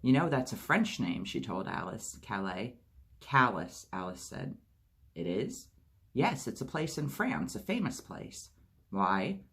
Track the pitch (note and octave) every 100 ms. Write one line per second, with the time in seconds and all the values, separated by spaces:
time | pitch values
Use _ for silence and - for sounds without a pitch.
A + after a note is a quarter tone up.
0 | B2+ C3+ E3 C#3 B2+ A2+ - F3 A3+ -
1 | F2 F2 F#3+ - - F3+ F#3+ F2 F2 -
2 | - - - G2+ F#2+ F#2 A#2 - _ -
3 | - - - C#3 B2+ F#2 D#2+ - - F#2
4 | F#2 - - - - - _ _ _ _
5 | - - F2 F#2 B2 - - _ _ _
6 | _ B2 F#3 D#3+ - - - D#3 D#3 -
7 | D3 - B3 B3+ - G#3 - A3+ G3+ -
8 | - - - - - _ - _ _ F#2+
9 | F#2+ G2 F#2+ G3 -